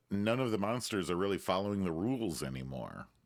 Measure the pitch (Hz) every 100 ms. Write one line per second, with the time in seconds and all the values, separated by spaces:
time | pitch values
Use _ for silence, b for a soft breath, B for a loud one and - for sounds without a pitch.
0 | - 101 104 123 127 107 101 120 - 104
1 | 85 87 98 92 - 92 101 101 92 80
2 | 107 131 107 71 67 65 65 65 55 50
3 | - _